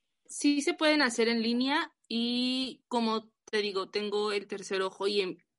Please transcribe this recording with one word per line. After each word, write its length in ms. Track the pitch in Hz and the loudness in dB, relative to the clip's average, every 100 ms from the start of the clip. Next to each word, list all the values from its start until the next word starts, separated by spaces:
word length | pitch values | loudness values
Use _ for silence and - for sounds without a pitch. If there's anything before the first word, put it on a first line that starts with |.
| _ _ _ | _ _ _
Sí 340 | - 294 285 | -2 2 2
se 140 | 285 | 0
pueden 280 | 349 311 302 | 2 4 4
hacer 260 | 262 233 226 | 2 2 2
en 140 | 233 | 2
línea 500 | 226 240 262 302 311 - _ | 0 0 0 0 -2 -8 _
y, 800 | 226 233 240 254 254 262 - _ | -2 -2 0 -2 -2 -4 -10 _
como 420 | 240 226 220 220 _ - | 0 0 0 -4 _ -4
te 80 | 214 | -2
digo, 300 | 208 190 185 | 0 -2 -4
tengo 440 | 208 208 208 208 | -4 -2 -2 0
el 140 | 202 196 | -2 -4
tercer 360 | 196 185 190 | -10 -4 -2
ojo 240 | 190 - 196 | -2 -2 -2
y 140 | 202 | 0
em-, 180 | 185 - _ | -2 -4 _